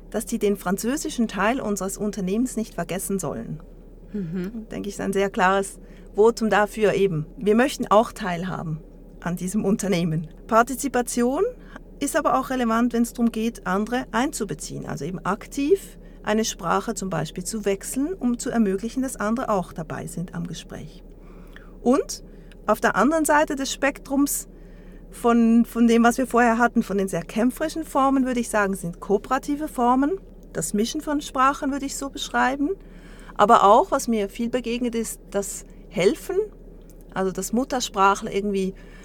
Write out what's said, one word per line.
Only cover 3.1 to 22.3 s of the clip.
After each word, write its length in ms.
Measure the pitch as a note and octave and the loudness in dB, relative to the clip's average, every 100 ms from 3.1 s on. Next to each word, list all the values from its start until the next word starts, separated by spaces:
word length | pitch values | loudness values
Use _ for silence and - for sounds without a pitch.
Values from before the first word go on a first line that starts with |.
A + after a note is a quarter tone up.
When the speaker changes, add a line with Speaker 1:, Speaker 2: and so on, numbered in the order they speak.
| G3 | -4
Speaker 1:
sollen.“ 420 | C#3+ - - D3+ - - - - - | -4 -6 -8 -10 -12 -20 -20 -20 -12
Speaker 2:
Mhm. 540 | G#3 E3+ F#3 F3+ A#3 A3 | -8 -6 -6 -6 -8 -12
Speaker 1:
Denke 180 | - G3 | -10 -10
ich, 60 | G3 | -6
ist 60 | |
ein 120 | F#3 | -2
sehr 160 | G3 G3 | 0 0
klares 500 | A3 F#3 G3 G3 - - - - - | 2 2 2 0 -8 -18 -20 -10 4
Votum 340 | A3+ A#3 A3 | 4 4 2
dafür 440 | G3 G#3 - G#3 | 2 2 2 2
eben. 320 | - G3 D#3 D3+ - | 4 2 0 -6 -4
Wir 180 | G3+ G#3+ | 2 4
möchten 320 | C4 - - | 4 0 4
auch 240 | G3+ A#3 | 4 4
teilhaben 680 | - G#3 F3 F#3 E3 D#3+ D#3 - - - - | -2 -6 -4 -6 -6 -6 -8 -10 -20 -20 -10
an 140 | F3 F3+ | -6 -4
diesem 260 | F3+ G3+ | -2 -2
Unternehmen. 640 | D4 - - E3+ F3 D#3 D#3+ - - | 0 0 2 0 0 -2 -4 -12 2
Partizipation 960 | A3 A#3 B3+ C#4 B3 B3 - A#3+ C#4+ A4+ B4+ - - - - | 4 4 0 -2 -2 -2 0 2 2 -2 -2 -14 -18 -18 -6
ist 180 | C#4 D#4+ | -2 0
aber 200 | C4+ C4 | 2 0
auch 100 | B3+ | 0
relevant, 420 | B3+ A#3 A3+ A#3+ | 0 0 2 2
wenn's 200 | A#3 A#3 | 2 -2
drum 180 | - A#3 | 2 0
geht, 340 | A3 A3+ A3+ - | 0 -4 -4 -2
andere 380 | F#3+ G#3+ B3 - | -2 0 -4 -2
einzubeziehen. 720 | A3 C#4 - G#3+ D3+ - C#3 - | -2 -2 -2 -6 -6 -8 -10 -8
Also 180 | D3 C#3+ | -8 -6
eben 140 | F#3+ E3+ | -6 -4
aktiv 720 | F3+ - - C#4+ G4 - - - - | -6 -6 -4 2 0 0 -18 -20 -12
eine 200 | - G#3+ | -2 0
Sprache 500 | A3 - F3 F#3+ G3 | 0 -4 0 0 0
zum 160 | F3 F#3+ | -6 -4
Beispiel 340 | E3 D#3 - | -4 -4 -6
zu 200 | F3+ A3 G3+ | -8 -4 -2
wechseln, 480 | G3 - C4 D4 | -2 -4 -4 -2
um 240 | F#4+ B3 A#3+ | -2 -2 -2
zu 120 | - | -2
ermöglichen, 520 | A#3 G#3 F#3+ A3+ C4 | 2 2 2 -2 -4
dass 120 | C4 - | -4 -4
andere 340 | G#3 A#3 B3+ | -2 -2 0
auch 220 | G3+ F3 | -2 -2
dabei 340 | - D#3+ B2 E3 | -8 -8 -8 -8
sind 280 | - F3 F3 | -8 -8 -6
am 100 | E3+ | -8
Gespräch. 560 | E3+ - - D#3 F3 - - - - - - - - | -10 -12 -14 -14 -16 -20 -20 -20 -20 -18 -18 -20 -2
Und 420 | A#3+ C#4+ - - - | 2 2 2 -8 -14